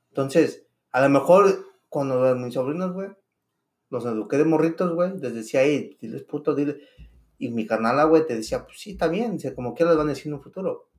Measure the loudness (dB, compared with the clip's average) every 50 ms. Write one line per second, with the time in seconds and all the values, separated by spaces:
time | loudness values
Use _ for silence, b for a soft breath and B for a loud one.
0 | _ _ -4 -4 -4 0 2 2 2 2 0 -10 _ _ _ _ _ _ 0 2
1 | 4 6 4 4 6 8 8 8 8 6 4 2 -4 -14 _ _ _ -8 -4 -4
2 | -2 0 0 2 4 4 2 2 -2 -6 -4 -4 -4 -2 -4 -4 -4 -6 -6 -8
3 | -10 -12 -14 _ _ _ _ _ _ _ _ _ _ _ _ _ _ -10 -8 -6
4 | -4 -4 -4 -4 -4 -2 0 2 2 2 4 2 2 0 0 0 -2 -2 0 0
5 | -2 -2 -2 -6 -8 -8 -8 -8 -8 -2 2 2 4 4 2 0 -2 -6 -14 -16
6 | -14 -12 -12 -12 -12 -8 -8 -6 -2 -2 -2 0 -2 -4 -4 b b b b b
7 | b b b b _ _ _ -10 -8 -6 -4 -4 -2 -2 -2 -2 0 0 2 2
8 | 2 4 4 2 2 0 -4 -6 -6 -6 -6 -8 -8 -10 -20 -18 -16 -14 -6 -4
9 | -2 -2 -2 -2 -4 -4 -6 -6 -8 -8 -8 -8 -8 -8 -2 0 2 4 4 2
10 | 2 0 -4 -6 -8 -10 -10 -10 -12 -14 -12 -8 -6 -6 -6 -8 _ _ _